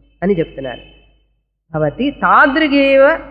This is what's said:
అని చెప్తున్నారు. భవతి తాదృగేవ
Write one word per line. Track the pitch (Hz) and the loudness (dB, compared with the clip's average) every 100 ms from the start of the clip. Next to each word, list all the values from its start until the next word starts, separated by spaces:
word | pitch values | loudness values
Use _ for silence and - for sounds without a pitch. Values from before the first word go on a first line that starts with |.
| _ - | _ -8
అని | - 185 | -4 -2
చెప్తున్నారు. | 160 - 131 110 - _ _ _ _ _ _ _ _ | -4 -8 -14 -14 -18 _ _ _ _ _ _ _ _
భవతి | 160 151 - 277 | -6 -6 -4 -8
తాదృగేవ | - 180 214 294 285 311 285 277 269 277 - - | -2 2 4 2 2 0 0 2 4 2 0 -8